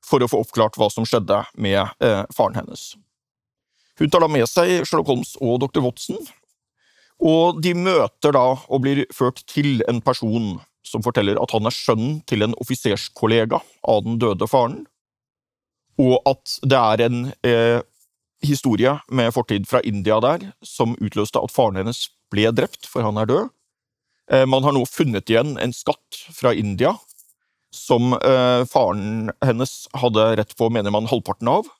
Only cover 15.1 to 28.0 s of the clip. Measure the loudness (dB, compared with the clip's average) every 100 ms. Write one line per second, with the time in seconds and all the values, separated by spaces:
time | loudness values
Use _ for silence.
15.1 | _ _ _ _ _ _ _ _ 0 4
16.1 | 4 2 -2 -6 -6 2 4 4 2 2
17.1 | 0 -6 -4 0 2 4 0 -4 _ _
18.1 | _ _ _ -2 0 0 2 2 0 -4
19.1 | 0 0 0 -2 -4 0 0 0 -4 0
20.1 | 2 2 -2 -6 -20 -20 -4 -2 -2 -4
21.1 | -4 -2 -4 -4 0 0 0 -6 -6 -12
22.1 | _ _ 0 2 2 -2 -6 -10 -4 -2
23.1 | -2 0 0 -2 _ _ _ _ _ _
24.1 | _ _ 2 4 2 2 0 -2 -2 0
25.1 | 0 0 0 2 -4 -6 -6 -6 -6 _
26.1 | -20 -20 -2 0 0 -2 0 0 0 _
27.1 | -20 _ _ _ _ _ -20 0 2